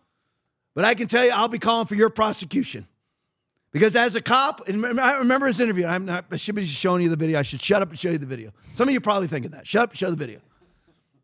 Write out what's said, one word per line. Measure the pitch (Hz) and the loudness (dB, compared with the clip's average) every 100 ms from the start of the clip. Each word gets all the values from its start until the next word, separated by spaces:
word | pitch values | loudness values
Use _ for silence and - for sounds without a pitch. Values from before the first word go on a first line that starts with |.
| _ _ _ _ _ _ _ | _ _ _ _ _ _ _
But | 147 | 0
I | 208 | 2
can | 233 226 | 2 0
tell | 240 | 2
you, | 247 | 4
I'll | 214 226 | 4 0
be | 220 | 0
calling | 214 233 220 | 0 0 0
for | |
your | 208 220 | 2 2
prosecution. | 220 220 214 165 - 120 110 98 _ _ _ _ _ _ _ _ | 4 0 0 -4 -4 -4 -8 -16 _ _ _ _ _ _ _ _
Because | 143 214 233 | 2 4 4
as | 240 | 2
a | 208 | 0
cop, | - 254 277 - 190 | 2 2 2 -2 -6
and | 202 | -4
rem-, | 240 240 | -2 0
I | 254 | 2
remember | 277 247 262 277 | 2 2 2 2
his | 190 | 2
interview. | 233 180 170 | 0 0 -2
I'm | 180 | -2
not, | 190 175 175 | -4 -6 -6
I | 165 | -10
should | - | -6
be | 208 180 | -4 -4
showing | 135 185 180 | -2 0 2
you | 170 | 2
the | 160 | 0
video. | 160 151 | 0 0
I | |
should | 139 135 | -2 -4
shut | - 202 | 0 2
up | 185 | 0
and | 156 | -4
show | 180 | -4
you | 160 | -4
the | 135 | -6
video. | 127 110 - - | -12 -14 -20 -12
Some | - 262 | 0 2
of | |
you | 262 | 2
are | |
probably | 214 202 175 | 2 0 0
thinking | 147 123 | -4 -8
that. | 147 - | -12 -2
Shut | 202 | 0
up | 233 | 0
and | - | -2
show | 185 | -4
the | 160 | -4
video. | 131 107 _ _ _ _ _ _ _ _ | -6 -12 _ _ _ _ _ _ _ _